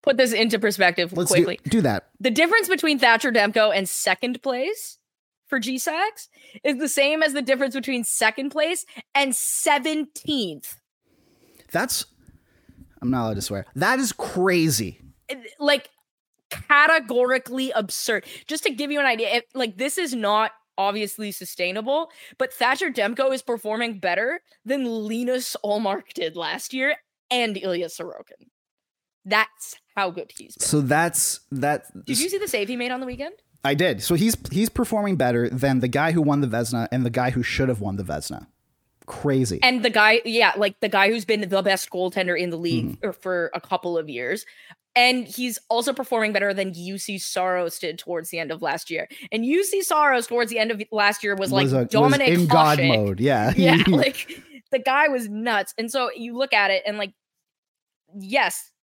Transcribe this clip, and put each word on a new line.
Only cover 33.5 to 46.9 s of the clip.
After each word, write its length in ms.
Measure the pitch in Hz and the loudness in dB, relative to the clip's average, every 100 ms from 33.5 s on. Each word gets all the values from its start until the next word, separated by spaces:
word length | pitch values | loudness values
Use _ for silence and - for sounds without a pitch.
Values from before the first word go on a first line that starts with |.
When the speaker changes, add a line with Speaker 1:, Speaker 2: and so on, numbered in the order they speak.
| _ | _
Speaker 2:
I 100 | 139 | -2
did. 280 | 143 180 110 | 2 2 0
So 120 | - 170 | 0 2
he's, 200 | 220 214 - | 2 0 -2
he's 180 | 160 220 | -2 0
performing 480 | - 240 220 208 180 | 0 -2 0 0 2
better 320 | 127 120 120 | 2 2 0
than 320 | 127 139 131 | 0 2 2
the 80 | 123 | 2
guy 240 | 139 160 | 0 2
who 80 | 165 | 2
won 180 | 147 143 | 2 2
the 80 | 135 | 0
Vezina 400 | 113 113 117 117 | 0 -2 -2 -2
and 160 | 127 120 | 0 0
the 40 | |
guy 200 | 117 123 | 0 0
who 120 | 120 | 0
should 240 | 123 - 131 | -2 0 0
have 120 | 113 | 0
won 160 | 101 98 | -2 -4
the 60 | |
Vezina. 440 | 90 76 - - - _ _ _ _ _ - | -4 -6 -6 -12 -14 _ _ _ _ _ -18
Crazy. 540 | - 147 135 120 90 | -6 0 2 2 2
Speaker 1:
And 220 | 254 247 | 2 2
the 60 | 233 | 2
guy, 300 | 226 214 226 | 4 6 4
yeah, 280 | 226 226 208 - | 2 4 4 4
like, 240 | 202 196 | 0 0
the 80 | 214 | 0
guy 200 | 196 196 | 4 4
who's 140 | 226 | 2
been 240 | 196 214 196 | 0 -2 2
the 140 | 190 | 0
best 280 | 196 190 - | 2 0 -2
goaltender 480 | 180 185 190 185 175 | -4 -4 -2 -2 0
in 120 | 180 | -2
the 60 | 165 | -4
league 300 | 170 165 113 | -2 -2 -2
Speaker 2:
Mm-hmm. 140 | - | -6
Speaker 1:
for, 120 | 208 | -8
for 380 | - 185 180 170 | -6 -6 -4 -4
a 60 | 180 | -8
couple 360 | - - - 170 | -4 -4 -2 -4
of 120 | 156 | -4
years. 360 | 120 123 202 - - - - _ | -6 -4 -6 -8 -20 -20 -20 _
And 320 | 247 247 254 226 | 4 4 4 -4
he's 320 | 202 247 214 _ | -6 -6 -6 _
also 220 | 226 247 | -2 0
performing 400 | 262 254 233 214 | -4 -2 0 0
better 200 | 202 202 | 0 0
than 220 | 196 190 | -2 -4
U 240 | 170 175 | -6 -10